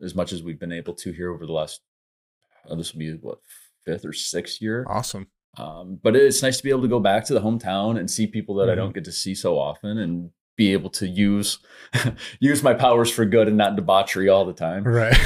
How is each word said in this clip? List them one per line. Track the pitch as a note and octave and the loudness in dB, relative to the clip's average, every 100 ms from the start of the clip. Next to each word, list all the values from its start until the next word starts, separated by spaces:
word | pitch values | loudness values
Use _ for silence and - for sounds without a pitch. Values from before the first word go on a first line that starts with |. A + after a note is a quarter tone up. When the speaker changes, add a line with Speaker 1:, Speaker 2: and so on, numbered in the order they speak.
Speaker 1:
as | F2+ F2 | -10 -6
much | F2 | -6
as | F2+ | -6
we've | E2+ D#2 | -10 -12
been | F2 | -10
able | E2+ E2 E2+ | -10 -10 -12
to | G2 | -12
here | D#2+ F2+ | -10 -8
over | E2+ D#2+ | -8 -6
the | |
last, | D#2+ D#2 - _ _ _ _ _ _ _ _ - | -6 -6 -10 _ _ _ _ _ _ _ _ -12
uh, | E2 | -10
this | E2 | -10
will | D#2 | -10
be, | D#2 | -12
what, | D#2+ - - _ - _ _ - | -12 -14 -16 _ -20 _ _ -8
fifth | E2 | -8
or | D#2 | -8
sixth | D2+ - F2 F2 - | -10 -8 -6 -8 -8
year? | A2 A2+ B2+ | -6 -6 -4
Speaker 2:
Awesome. | G#2 A#2+ G2+ F#2+ _ _ - | -6 -6 -10 -14 _ _ -16
Speaker 1:
Um, | C#2+ D#2+ F#2 F#2+ | -14 -14 -14 -4
but | A2+ B2 | 2 6
it's | C#3 - | 6 4
nice | C3+ B2+ | 0 0
to | |
be | C#3 | 0
able | C3+ | 0
to | B2+ | 2
go | A#2+ | 2
back | G2+ G2+ - | 2 2 2
to | |
the | C3 | 0
hometown | G#2 A#2 F#2+ G2 G#2 A#2 | 0 -2 -2 -2 -2 -2
and | F#2 | -4
see | - G#2 | -2 -4
people | A2+ G2+ G2 | -4 -4 0
that | F#2+ | 2
I | |
Speaker 2:
Mm-hmm. | F#2 | 2
Speaker 1:
don't | F#2+ F#2+ | -2 -6
get | E2+ | -10
to | |
see | - F#2+ | -8 -8
so | F#2+ F#2 D#2 | -4 -2 0
often | C#2 D2+ G#2 A2 | -2 -6 -8 -6
and | F2+ E2+ E2+ _ _ - | -4 -6 -8 _ _ 0
be | G#2 | 2
able | G2 F#2 | 2 -2
to | - F#2+ | -8 -4
use, | F2+ G2+ G2+ G2+ - _ - - | 0 2 2 -2 -6 _ -20 -8
<laughs> | - B2 - - - | -4 -4 -6 -12 -2
use | C3+ D3 | 0 2
my | C#3 A#2 | 2 4
powers | B2+ A#2+ A#2 | 6 4 4
for | - A2 | 2 4
good | A2+ G#2+ | 4 6
and | G#2+ | 4
not | G2+ G2+ | 2 2
debauchery | F2 F#2+ G2 F#2+ G2 | 4 4 4 2 4
all | F#2+ F#2 | 4 4
the | |
time. | - D#2+ F#2 | -2 -4 -2
Speaker 2:
Right. | G#2+ A#2 A2+ B2 | 0 2 6 6